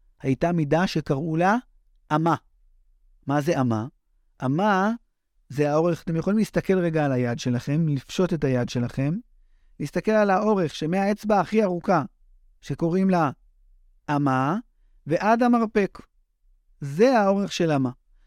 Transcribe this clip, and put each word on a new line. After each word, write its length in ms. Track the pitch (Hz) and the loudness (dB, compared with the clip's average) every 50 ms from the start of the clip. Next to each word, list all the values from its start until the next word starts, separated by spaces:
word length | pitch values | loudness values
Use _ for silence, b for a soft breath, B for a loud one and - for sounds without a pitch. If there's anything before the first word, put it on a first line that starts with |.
| _ _ _ _ | _ _ _ _
הייתה 300 | - 139 135 - - 170 | -4 -4 -2 0 0 -2
מידה 360 | 175 170 156 143 151 160 185 190 | 0 0 0 0 2 0 0 0
שקראו 480 | - 165 147 - 156 135 156 170 156 | -2 -4 -2 -2 -4 -2 -2 -4 -2
לה 200 | 160 170 190 208 247 - _ _ _ _ _ _ _ _ - 151 | 0 2 2 2 0 -2 _ _ _ _ _ _ _ _ -2 -2
אמה. 200 | 156 160 170 156 139 _ _ _ _ _ _ _ _ _ _ _ _ _ _ _ _ - - | 0 2 0 0 -2 _ _ _ _ _ _ _ _ _ _ _ _ _ _ _ _ -6 -2
מה 140 | 139 147 | -2 0
זה 200 | 143 156 170 143 | 0 0 0 0
אמה? 260 | 131 123 113 110 110 139 - _ _ _ _ _ _ _ _ - - | 0 0 0 -2 -4 -6 -12 _ _ _ _ _ _ _ _ -6 -4
אמה 460 | 127 139 160 196 214 202 185 190 214 233 240 _ _ _ _ _ _ _ _ _ - | -2 0 0 2 2 2 2 2 0 -2 -4 _ _ _ _ _ _ _ _ _ -10
זה 220 | 131 131 147 147 | -4 -2 -2 0
האורך, 320 | 143 156 160 175 165 - - | 2 2 2 2 0 -2 -4
אתם 120 | - 165 | -4 -4
יכולים 240 | 160 160 185 202 220 | -2 -2 0 0 0
להסתכל 400 | 214 - - 175 - - 190 185 | 0 0 -2 -4 0 0 0 2
רגע 260 | 175 170 160 156 147 | 0 0 0 0 0
על 60 | 143 | 0
היד 280 | 135 123 123 120 120 - | 0 0 0 -2 -4 -4
שלכם, 480 | - 131 123 120 - - 143 156 170 156 | -2 -2 -2 -2 -2 -2 -2 0 0 0
לפשוט 460 | 147 135 - - - - 185 170 180 | -2 -4 -6 -6 -4 -2 -2 0 0
את 100 | 151 - | -2 -2
היד 260 | 135 131 123 120 - | 0 0 0 -2 -2
שלכם, 440 | - 123 120 120 - - 139 147 165 220 - _ _ _ _ _ _ _ _ _ _ - | -4 -4 -4 -4 -4 -4 -2 -2 -2 -4 -8 _ _ _ _ _ _ _ _ _ _ -10
להסתכל 320 | - 143 - 185 - - | -10 -6 -6 -4 -2 0
על 180 | 220 214 208 202 | 2 2 2 2
האורך 460 | 190 185 214 214 220 190 175 143 - | 2 2 2 2 2 2 0 -2 -4
שמהאצבע 640 | - 160 156 175 196 196 202 214 208 - 214 214 196 | -4 -4 -2 -2 0 0 0 -2 -2 0 0 2 2
הכי 240 | 175 - - 220 220 | 2 0 0 0 0
ארוכה, 400 | 185 180 175 - - 190 165 135 - _ _ _ _ _ _ _ _ _ _ | 0 -2 -4 0 0 2 2 0 -2 _ _ _ _ _ _ _ _ _ _
שקוראים 480 | - - 143 - 165 165 165 190 190 196 | -10 -8 -6 -2 -2 0 0 2 2 2
לה 220 | 185 175 160 139 120 _ _ _ _ _ _ _ _ _ _ _ _ _ _ - | 2 2 2 0 -2 _ _ _ _ _ _ _ _ _ _ _ _ _ _ -2
אמה, 480 | 147 143 143 139 131 131 131 143 170 220 - _ _ _ _ _ _ _ - 139 | 0 0 2 2 2 2 0 0 -2 -4 -6 _ _ _ _ _ _ _ -6 -4
ועד 360 | 151 175 - 208 226 233 247 | -2 0 2 2 2 4 4
המרפק. 560 | 240 240 233 226 214 - 220 196 180 - - - _ _ _ _ _ _ _ _ _ _ _ _ _ _ - | 2 2 2 0 0 0 0 0 -2 -4 -10 -20 _ _ _ _ _ _ _ _ _ _ _ _ _ _ -12
זה 380 | 156 139 139 160 220 262 269 226 | -12 -6 0 2 4 4 4 4
האורך 320 | 202 196 196 196 202 170 | 4 2 2 0 0 -4
של 200 | - - 180 160 | -2 -2 0 2
אמה. 200 | 151 139 135 123 127 _ _ _ _ _ _ | 2 2 0 -2 -4 _ _ _ _ _ _